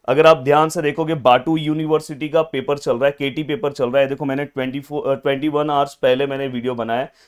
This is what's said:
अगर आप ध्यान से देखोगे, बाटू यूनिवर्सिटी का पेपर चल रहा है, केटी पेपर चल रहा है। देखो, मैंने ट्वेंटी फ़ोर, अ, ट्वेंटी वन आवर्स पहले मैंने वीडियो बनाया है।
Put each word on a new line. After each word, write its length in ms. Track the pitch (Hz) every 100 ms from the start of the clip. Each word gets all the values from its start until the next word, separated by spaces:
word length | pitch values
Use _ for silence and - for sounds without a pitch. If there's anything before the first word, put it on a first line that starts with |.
| -
अगर 200 | 139 160
आप 100 | 156
ध्यान 320 | 131 147 160
से 120 | 165
देखोगे, 340 | 147 156 160 156
बाटू 420 | 123 127 160 160
यूनिवर्सिटी 720 | 151 156 156 151 151 135 151
का 120 | 160
पेपर 360 | 160 139 135 143
चल 200 | 147 120
रहा 80 | 139
है, 60 |
केटी 320 | - 139 139
पेपर 280 | 147 143 143
चल 180 | 135 123
रहा 120 | 139
है। 60 | 135
देखो, 180 | 139 139
मैंने 200 | 135 143
ट्वेंटी 340 | 135 127 139
फ़ोर, 280 | 139 147 135
अ, 60 |
ट्वेंटी 360 | 139 143 135 151
वन 200 | 147 151
आवर्स 260 | 143 143 -
पहले 320 | 135 131 139
मैंने 200 | 135 135
वीडियो 280 | 123 127 117
बनाया 260 | 113 117
है। 100 | - _